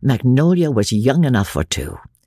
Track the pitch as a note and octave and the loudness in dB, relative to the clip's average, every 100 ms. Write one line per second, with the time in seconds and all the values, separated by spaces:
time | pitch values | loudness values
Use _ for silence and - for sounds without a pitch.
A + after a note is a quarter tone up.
0 | C3+ A#2 B2+ C3 E3 F3+ D#3+ A#2 G2+ G#2+ | -2 0 2 2 2 2 0 0 0 0
1 | A#2+ D#3 D3+ A#2 F#2+ - D2+ - - - | 0 2 2 0 -2 -4 -6 -6 -8 -12
2 | - _ | -18 _